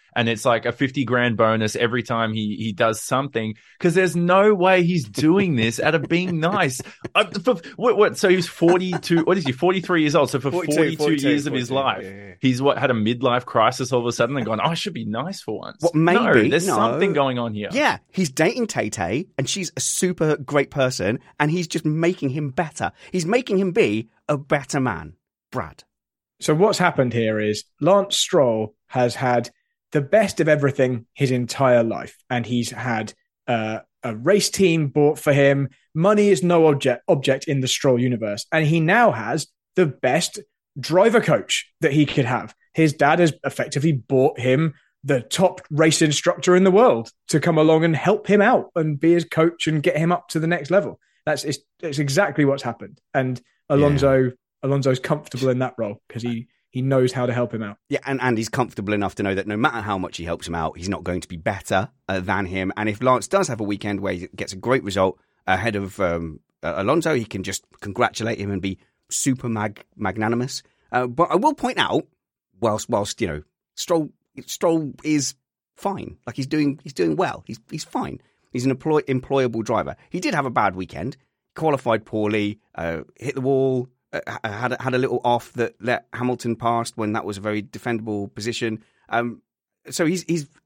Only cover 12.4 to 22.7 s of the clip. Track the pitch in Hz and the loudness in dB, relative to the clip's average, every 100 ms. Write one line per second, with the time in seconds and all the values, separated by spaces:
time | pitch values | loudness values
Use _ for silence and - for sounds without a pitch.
12.4 | 131 127 139 - - 113 107 120 127 123 | 0 2 0 2 0 2 0 0 0 0
13.4 | - 120 110 127 127 127 120 117 117 139 | 0 2 4 2 -2 0 0 0 0 0
14.4 | 113 107 135 165 - 120 107 113 165 196 | -4 -2 -2 -2 -6 -8 -6 -6 -6 -10
15.4 | - 104 - - 165 160 165 214 240 127 | -10 -10 -10 -2 0 4 4 4 4 4
16.4 | 101 156 185 113 113 135 196 151 135 123 | 4 2 2 2 2 2 0 0 0 -2
17.4 | 117 107 104 247 285 - - - 160 131 | -4 -6 -4 -2 0 -2 -6 -4 -4 0
18.4 | 160 247 226 123 107 107 85 120 - - | 0 0 -4 -2 -4 -4 -2 -4 -4 -6
19.4 | 135 196 175 - - - 185 175 156 147 | -6 -6 -6 -6 -6 -2 -2 0 0 0
20.4 | 139 143 143 147 127 127 92 127 - - | 0 0 0 0 -2 0 -2 -2 -8 -2
21.4 | 147 180 165 165 156 156 165 180 139 139 | 0 0 -2 -4 -2 0 0 0 -4 -4
22.4 | 147 131 160 | -4 -4 -6